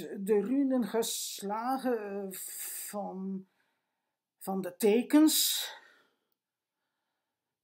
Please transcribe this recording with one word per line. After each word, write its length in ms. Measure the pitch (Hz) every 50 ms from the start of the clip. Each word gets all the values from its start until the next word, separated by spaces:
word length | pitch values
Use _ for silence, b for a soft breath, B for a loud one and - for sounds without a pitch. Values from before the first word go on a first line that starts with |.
| 165 135 175 202 196
de 160 | 202 214 208
runen 420 | 202 214 262 277 285 262 262 254 220
geslagen, 1400 | 190 - 226 226 - - - - - - - 202 196 208 220 233 254 269 262 - 254 240 220 208 202 196 202 196
eh, 40 | 190 185 - - - - - - - - - - -
van, 580 | - 208 196 180 180 190 190 190 190 190 190 _ _ _ _ _ _ _ _ _ _ _ _ _ _ _ _ _ _
van 240 | _ - 190 196 190
de 140 | 185 180 -
tekens, 920 | - - 202 214 247 240 - 294 302 311 311 - - - - - - B B B B B B B B B B B B B B _ _ _ _ _ _ _ _ _ _ _ _ _ _ _ _ _ _ _ _ _ _ _ _ _ _